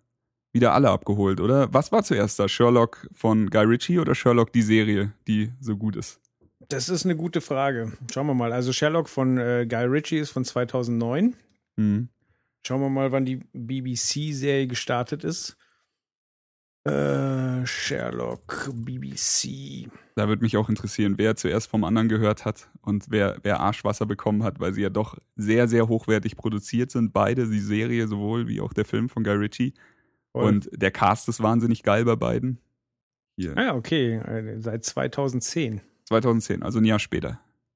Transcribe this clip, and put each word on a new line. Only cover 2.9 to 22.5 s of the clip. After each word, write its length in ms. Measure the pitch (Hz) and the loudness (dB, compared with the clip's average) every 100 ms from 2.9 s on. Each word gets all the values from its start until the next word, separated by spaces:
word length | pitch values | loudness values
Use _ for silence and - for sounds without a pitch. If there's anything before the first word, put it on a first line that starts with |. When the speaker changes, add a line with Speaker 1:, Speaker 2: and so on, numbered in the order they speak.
| - - | 0 -18
Speaker 1:
von 360 | - 113 110 101 | -4 2 2 4
Guy 140 | 107 | 4
Ritchie 340 | 107 120 - 175 | 4 4 2 0
oder 160 | 151 | 2
Sherlock 380 | 139 - 117 113 | 2 4 4 4
die 100 | 120 | 2
Serie, 500 | 107 110 107 101 104 - - | 4 4 4 2 -2 -4 -2
die 240 | 107 107 127 | 0 -2 -6
so 160 | 131 101 | -6 -4
gut 180 | 110 98 | -4 -4
ist? 240 | 123 - _ _ _ _ - | -8 -14 _ _ _ _ -8
Speaker 2:
Das 200 | 135 131 | -6 -2
ist 140 | 175 185 | -2 0
eine 100 | 160 | -2
gute 240 | 170 165 | -2 -4
Frage. 520 | - 135 139 123 110 - 120 | -2 0 0 -2 -4 -8 -8
Schauen 140 | - 147 | -4 0
wir 60 | |
mal. 180 | 127 117 | 0 0
Also 200 | 123 123 | 0 -2
Sherlock 360 | 127 151 165 151 | 0 0 0 -2
von, 280 | - 131 127 | 0 0 2
äh, 280 | 120 120 117 | 0 0 0
Guy 160 | 117 123 | -2 0
Ritchie 320 | 143 147 160 | 0 0 -2
ist 120 | 147 | -2
von 140 | - | -4
zweitausendneun. 920 | 123 - 123 127 120 117 117 135 226 240 _ _ _ - | -4 -4 -2 -2 -2 -2 -2 0 0 -2 _ _ _ -2
Speaker 1:
Mhm. 320 | 107 104 123 _ _ _ _ _ - | 2 2 -2 _ _ _ _ _ -6
Speaker 2:
Schauen 140 | 131 | -4
wir 80 | 139 | -2
mal, 220 | 135 135 | 0 0
wann 120 | 135 131 | 0 -2
die 140 | 131 - | -4 -10
B-B-C-Serie 1160 | 131 117 135 127 120 - 143 151 143 139 139 131 | -12 -8 -6 -4 -4 -2 -4 -4 -4 0 0 0
gestartet 560 | 123 - 123 123 151 | -4 -2 -2 -2 -6
ist. 320 | 156 165 - - _ _ _ _ _ _ _ _ _ _ _ _ | -6 -6 -8 -14 _ _ _ _ _ _ _ _ _ _ _ _
Äh, 800 | 143 143 143 139 135 131 131 127 127 | -4 0 0 0 0 -2 -2 -2 -4
Sherlock, 1040 | - - 139 60 60 60 60 - - - | -6 -6 -4 -6 -6 -6 -8 -10 -10 -8
B 240 | 117 117 127 | -8 -8 -10
B 160 | - | -10
C. 760 | 135 - - - 67 - - 123 - _ - | -6 -2 -2 -2 -8 -12 -14 -16 -18 _ -2
Speaker 1:
Da 120 | 104 | 0
würde 140 | 107 | 0
mich 160 | 113 107 | 2 2
auch 100 | 104 | 0
interessieren, 460 | 107 104 - 104 98 | -2 -4 0 0 2
wer 180 | 107 | 2
zuerst 320 | 110 90 95 - | 0 0 -2 -2
vom 120 | 110 | -2
anderen 260 | 87 113 110 | 0 2 2
gehört 340 | 110 107 107 | 2 2 0
hat 240 | - | -2